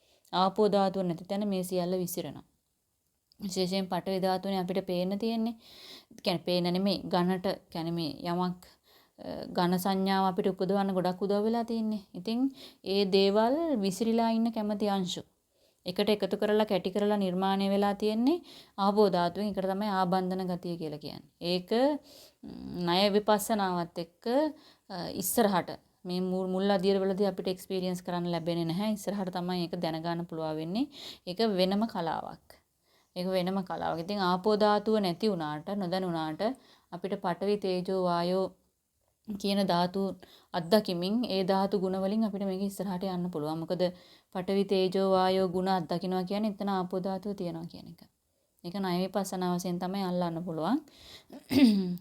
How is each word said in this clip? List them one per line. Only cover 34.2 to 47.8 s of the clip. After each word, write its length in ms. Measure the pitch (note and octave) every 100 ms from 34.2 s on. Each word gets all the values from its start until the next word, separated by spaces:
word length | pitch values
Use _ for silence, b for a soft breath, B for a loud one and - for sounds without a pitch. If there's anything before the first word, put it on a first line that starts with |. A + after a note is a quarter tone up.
ආපෝ 340 | F3+ F#3 G#3+ G#3+
ධාතුව 380 | G#3+ G#3 G#3 A3
නැති 300 | F#3+ E3 A3
වුණාට, 400 | F#3 D3+ D3+ D#3
නොදැනුණාට 680 | G3+ F3+ F#3 F#3 E3 D#3 D#3 G#3+ C4 b b b
අපිට 220 | F3 F#3+ G3
පඨවි, 380 | F#3+ E3+ G3 G#3
තේජෝ, 440 | G3 F3+ F3+ F#3+
වායෝ 440 | F3+ F3 F3 F#3 F#3 - _ _ _ _ _ _ -
කියන 320 | G3+ G3+ G3+
ධාතු 380 | F#3+ F3 F3+ F#3+ G3 F#3 B B B
අත්දකිමින් 600 | F3+ E3 G#3+ G#3 F3 F3+ A3 A#3+
ඒ 160 | F#3+
ධාතු 300 | F#3+ F#3+ G3 F#3+
ගුණ 180 | F#3 F#3+
වලින් 280 | F#3+ G#3+
අපිට 200 | A3 G3
මේක 180 | G3 F#3
ඉස්සරහට 420 | G3 G3 F#3+ F3+ F#3+
යන්න 240 | F3+ F3+
පුළුවන්. 280 | E3+ D3 D#3+
මොකද 240 | D#3+ F3+ F3+ F3+ B B B
පඨවි, 360 | F#3+ F#3 G3
තේජෝ, 420 | G3 G3 F#3 F#3+ G3
වායෝ 380 | F#3+ F#3 F#3+ F#3+
ගුණ 220 | F3 F#3
අත්දකින්නවා 540 | F#3+ D#3 F3 F#3 F#3
කියන්නේ 280 | F3+ G3+ G#3+
එතන 180 | G3+ G3+
ආපෝ 300 | F#3+ F3+ F#3+
ධාතුව 320 | F#3+ F#3+ G#3
තියෙනවා 320 | G3+ F3 E3 E3
කියන 200 | F3+